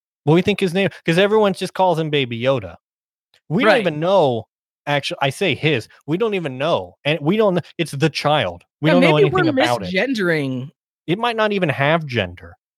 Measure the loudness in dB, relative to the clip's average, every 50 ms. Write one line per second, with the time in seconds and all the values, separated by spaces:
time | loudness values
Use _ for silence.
0 | _ _ _ _ 0 2 2 4 4 0 -2 0 -2 -2 0 0 -2 -2 -4 -4
1 | -4 -2 2 2 2 4 4 4 2 2 0 -2 -8 -10 -2 0 0 2 2 0
2 | -2 -2 0 -2 -2 -2 -4 -4 0 0 0 0 -4 -10 -16 -18 _ _ _ _
3 | _ _ _ _ _ _ _ _ _ -4 -2 2 4 4 4 4 2 0 -2 -2
4 | 0 2 2 4 4 2 0 -2 -6 _ _ _ _ _ _ _ -6 -4 -2 -2
5 | -2 -6 -6 -2 -4 -4 -2 -2 -2 -2 -2 0 0 0 0 0 -4 -8 -18 _
6 | -8 -6 -4 -2 -2 -2 -2 -4 -6 -6 -6 -4 -2 -2 -2 -2 -4 -8 -16 _
7 | -2 -2 -2 0 0 0 2 2 2 2 2 0 -4 -6 -8 -8 -6 -6 -2 -2
8 | -2 -2 -2 -2 -2 0 0 0 0 -2 -4 -8 _ _ _ -2 0 2 4 4
9 | 4 4 6 4 4 4 2 0 0 0 0 0 0 0 0 -2 -2 -4 -2 -2
10 | -2 0 -2 -2 0 0 0 0 -2 -4 -6 -6 -8 -10 _ _ _ _ _ _
11 | -4 -4 -4 -2 -2 -2 0 0 0 0 0 0 0 -2 0 0 0 2 2 0
12 | -2 -2 -2 -2 -2 -2 -6 -14 -18 -20 -20 _ _ _ _